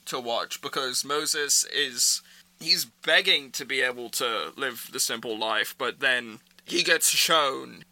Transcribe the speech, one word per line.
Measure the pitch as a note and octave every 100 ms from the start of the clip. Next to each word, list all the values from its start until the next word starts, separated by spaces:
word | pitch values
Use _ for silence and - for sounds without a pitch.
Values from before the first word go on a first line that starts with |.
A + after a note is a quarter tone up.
| -
to | C#3+
watch, | A#2+ A#2 E2 -
because | C#3 D3+ C3 B2
Moses | C3+ D3 D3+ D#3 C#3 - -
is, | - C#3+ B2 - - - - _ _
he's | D#3+ F3 C#3
begging | _ D#3 E3+ F#3+ E3 C3+
to | - C3
be | C3+
able | B2+ B2 A#2+
to | - B2+ A2 D#2+ D#2+
live | G#2+ A#2 -
the | -
simple | - A#2 B2 G#2+
life, | A2+ G#2+ G#2 -
but | B2 -
then | C3+ B2 A#2+ G#2+ _ -
he | - E3+
gets | F3 E3 -
shown | - - E3 C#3+ C3+ B2+ A#2 -